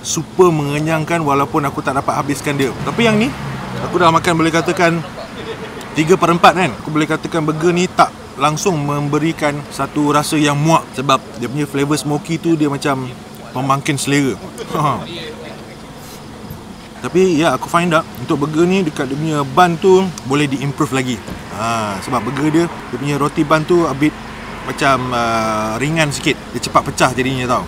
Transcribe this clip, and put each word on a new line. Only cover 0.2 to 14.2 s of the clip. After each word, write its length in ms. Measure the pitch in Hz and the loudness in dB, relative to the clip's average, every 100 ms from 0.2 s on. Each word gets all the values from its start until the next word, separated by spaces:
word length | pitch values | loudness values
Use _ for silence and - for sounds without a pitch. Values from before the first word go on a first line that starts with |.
| 156 - 180 160 | -6 4 4 4
mengenyangkan 640 | 143 147 156 160 156 170 | 0 -2 0 0 0 0
walaupun 440 | 151 139 135 156 143 | 2 2 2 0 -2
aku 160 | 139 | -2
tak 160 | 143 135 | -2 -2
dapat 160 | - 131 | -2 -2
habiskan 400 | 135 143 - 143 | -2 -2 -2 0
dia. 160 | 156 - - | -2 -2 -4
Tapi 200 | - 233 | 2 2
yang 120 | 214 | 4
ni, 80 | 240 - - - - - | 2 -2 -8 -8 -8 -6
aku 160 | - 175 | -4 2
dah 80 | 170 | 4
makan 320 | 160 180 165 | 4 2 2
boleh 120 | 165 | 4
katakan 480 | 160 165 175 170 170 156 - - - - - - - - - | 2 0 2 2 2 -4 -10 -12 -12 -10 -10 -10 -12 -8 -2
tiga 160 | 156 185 | 2 4
per 160 | 165 | 4
empat 220 | 170 190 160 | 6 6 6
kan. 160 | 175 101 | 0 -2
Aku 160 | - 156 | -4 -2
boleh 120 | 151 | 0
katakan 360 | 156 - 170 | -2 -2 -2
burger 320 | 151 160 165 175 | 0 2 2 2
ni 160 | 180 | 2
tak 160 | - 156 - - - | 4 2 2 -16 -2
langsung 400 | 143 156 208 165 | 0 2 0 0
memberikan 760 | 143 147 147 147 160 160 151 147 139 | 0 -2 0 0 0 0 0 -2 -8
satu 480 | - 135 151 147 147 | -6 -4 0 2 2
rasa 240 | 147 160 | 2 2
yang 160 | 147 143 | 2 4
muak 320 | 156 160 - - | 4 4 2 -6
sebab 240 | 135 165 - - | 2 2 0 -8
dia 80 | 117 | -6
punya 160 | 143 147 | -4 -2
flavor 320 | 139 143 151 | -2 0 0
smoky 400 | 147 147 - 165 | 0 -2 -2 -2
tu 160 | 165 165 | 2 2
dia 160 | 147 | 2
macam 400 | 139 147 135 127 123 - - - | 0 -2 -2 -4 -10 -16 -16 -10
pembangkit 480 | 123 135 135 135 139 | -6 0 0 0 -2
selera. 360 | - 143 | 2 2